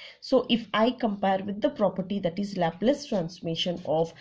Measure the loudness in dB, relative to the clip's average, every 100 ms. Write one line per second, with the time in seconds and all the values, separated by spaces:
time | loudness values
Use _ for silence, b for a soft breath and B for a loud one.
0 | B B 2 2 4 0 0 2 2 2
1 | -2 0 2 2 -2 0 0 2 0 0
2 | -4 -2 -2 -2 -4 0 0 2 0 0
3 | 0 -2 -2 -6 -6 -2 -2 -4 0 0
4 | 0 -4